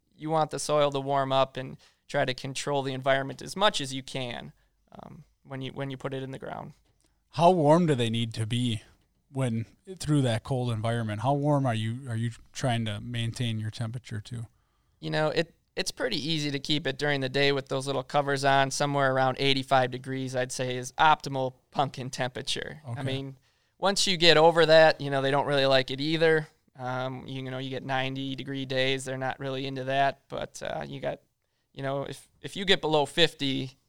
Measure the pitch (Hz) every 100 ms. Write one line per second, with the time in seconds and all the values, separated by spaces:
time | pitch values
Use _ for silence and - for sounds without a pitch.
0 | _ _ 151 160 151 143 - 151 147 139
1 | 135 139 135 135 131 - 131 - - _
2 | _ 156 135 127 135 131 - 143 135 131
3 | 135 135 135 135 147 180 208 - 135 135
4 | 131 135 127 69 147 - _ _ _ -
5 | - - 151 _ 139 135 131 127 139 131
6 | 139 135 131 131 - - - - _ _
7 | _ _ _ - 170 185 143 160 170 135
8 | 117 113 117 113 110 120 123 110 - _
9 | _ _ _ 135 131 113 110 _ - 95
10 | 143 147 127 113 - 131 123 110 113 117
11 | 110 104 120 143 143 143 135 110 110 120
12 | 139 113 117 117 - - 135 117 110 104
13 | 120 120 117 113 120 110 110 - 113 120
14 | - 110 - 120 120 _ _ _ _ _
15 | 156 156 156 - 165 _ _ - - -
16 | 262 202 147 160 147 139 - 151 139 135
17 | 147 143 131 135 143 143 - 139 135 139
18 | 131 147 147 139 139 135 135 - 147 143
19 | 135 131 131 127 139 135 131 135 127 127
20 | 131 131 131 131 127 - 127 127 123 -
21 | 156 151 143 139 131 - _ - 135 -
22 | 123 - 127 - 135 - - 151 131 120
23 | 135 135 135 135 _ _ _ _ 180 202
24 | - 180 170 151 160 170 156 160 160 -
25 | 143 139 135 139 123 143 135 135 127 131
26 | 147 160 160 160 151 _ _ - 127 127
27 | 131 127 - 131 131 131 131 131 131 131
28 | 131 135 135 131 131 135 135 131 131 135
29 | 131 131 131 - 139 131 139 135 131 135
30 | 139 135 _ - - - - 156 147 139
31 | 143 147 _ _ _ _ _ - 135 139
32 | 139 135 - _ - - 190 185 156 156
33 | 139 - 160 - 139 135 135 -